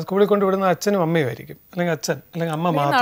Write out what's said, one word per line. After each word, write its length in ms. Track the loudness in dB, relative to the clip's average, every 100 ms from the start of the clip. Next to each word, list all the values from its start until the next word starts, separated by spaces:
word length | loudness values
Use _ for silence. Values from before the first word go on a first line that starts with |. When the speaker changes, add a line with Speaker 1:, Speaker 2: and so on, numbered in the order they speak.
Speaker 1:
സ്കൂളിൽ 240 | 0 2 4
കൊണ്ടുവിടുന്ന 340 | 4 2 2 0
അച്ഛനും 280 | 0 0 0 2
അമ്മയും 220 | 0 0
ആയിരിക്കും, 280 | -6 -12 -18 _
അല്ലെങ്കിൽ 220 | -4 -2 -2
അച്ഛൻ, 200 | -4 -6 -8
അല്ലെങ്കിൽ 220 | -8 -6 -2
അമ്മ 100 | -2
Speaker 2:
അല്ലെങ്കിൽ 160 | 0
Speaker 1:
മാത്രം, 160 | 2 2